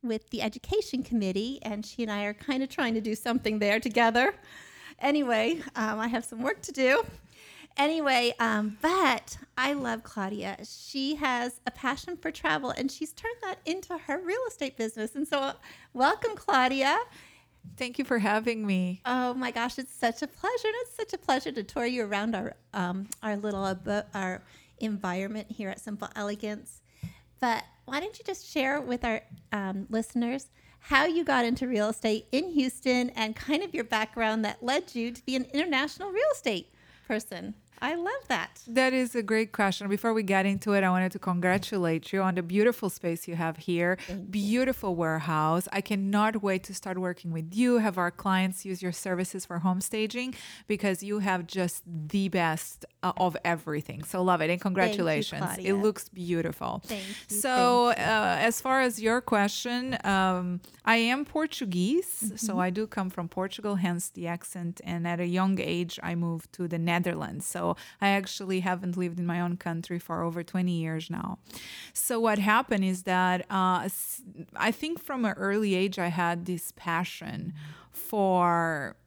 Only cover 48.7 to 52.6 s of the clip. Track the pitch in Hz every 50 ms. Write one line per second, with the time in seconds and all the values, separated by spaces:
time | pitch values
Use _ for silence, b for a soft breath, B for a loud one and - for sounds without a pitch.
48.7 | 185 175 185 180 170 - - 196 185 175 185 - - 190 - - 180 170 160 185
49.7 | 180 185 196 - - 220 220 214 226 240 247 254 254 B B B B B B -
50.7 | 214 202 - 202 190 170 196 202 208 208 190 202 185 180 170 170 - 190 180 170
51.7 | - - - 175 170 160 151 151 - 196 196 190 165 190 170 165 160 160